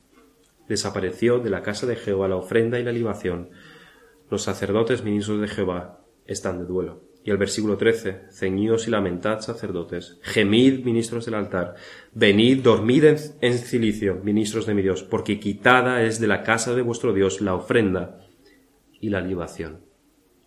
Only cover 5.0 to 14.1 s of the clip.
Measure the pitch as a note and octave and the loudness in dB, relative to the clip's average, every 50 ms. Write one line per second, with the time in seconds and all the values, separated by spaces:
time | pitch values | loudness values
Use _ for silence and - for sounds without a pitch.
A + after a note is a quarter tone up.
5 | G2+ G#2 G#2 G#2 G2+ G#2+ G#2 G#2 G#2 G#2 - G#2+ G2 F2+ F2 F2+ F2 - - - | -2 -2 -2 -2 -2 -2 -2 -2 -4 -4 -4 -4 -2 -2 -4 -4 -8 -12 -16 -20
6 | _ _ _ _ _ - G2+ - - G2 F2+ F2 F2 F2 F#2 F#2 F2+ E2+ E2+ - | _ _ _ _ _ -12 -10 -8 -6 -6 -6 -6 -6 -6 -4 -4 -4 -6 -8 -14
7 | - _ _ _ _ G#2 G2+ F#2+ G2 G2 - A2 G#2+ G#2+ G2+ G2+ A2+ A2+ A2+ A2+ | -20 _ _ _ _ -4 -2 0 0 -2 -2 -2 -2 -2 0 2 2 2 2 2
8 | - F#2+ G2 - - - - - G2 F#2 F#2+ G2 G#2 A2 A2+ A2+ - A2+ A2+ G#2 | -2 -6 -8 -10 -14 -20 -10 -6 -4 -2 -2 0 0 0 0 0 0 0 0 0
9 | G2 F2+ F2 F2 - G#2+ A2 G#2+ - - A2+ - A2 G2 F#2 F2 E2 - F2+ F2 | 0 -2 -4 -4 -2 -4 -4 -4 -6 -8 -8 -8 -8 -8 -6 -8 -8 -8 -8 -10
10 | - - - - - - - A2+ G#2 G2+ G#2+ A#2+ B2+ C3+ C3+ B2+ B2 B2 A2+ A#2 | -10 -12 -18 -16 -14 -2 0 2 2 4 6 6 6 6 4 2 0 -2 0 0
11 | A2+ - A#2+ A#2 A2+ A#2 A2 G#2 G2 - G2 F#2 F2 F2 - - - - - - | -2 -2 -6 -8 -6 -6 -6 -6 -4 -4 -2 -4 -4 -4 -6 -12 -20 -20 -20 -20
12 | - _ - A2+ A2 G#2 G2+ G#2+ A2+ B2+ C3+ C3 B2 A#2 G#2+ G2+ G#2 A#2 C3 D#3 | -20 _ 0 4 6 6 8 8 6 6 6 6 6 4 4 4 4 4 4 6
13 | D3+ D3+ D3 D3 - - - - B2 A#2+ B2 A#2+ - - B2+ A#2+ A2+ G#2+ G2+ - | 8 6 6 4 0 -8 -6 -2 0 0 0 0 -2 -2 -2 0 2 0 0 0
14 | G#2 F#2+ | -2 -2